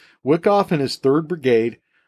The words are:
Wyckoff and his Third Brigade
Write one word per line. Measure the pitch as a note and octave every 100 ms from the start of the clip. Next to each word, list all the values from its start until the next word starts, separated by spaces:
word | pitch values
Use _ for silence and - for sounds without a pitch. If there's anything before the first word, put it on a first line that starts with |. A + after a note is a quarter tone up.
| _ _
Wyckoff | B2+ E3 G3+ G3+ G3+
and | D#3+
his | C3 -
Third | C3+ D3 D#3
Brigade | F3 B2+ A#2 A2+ - _ _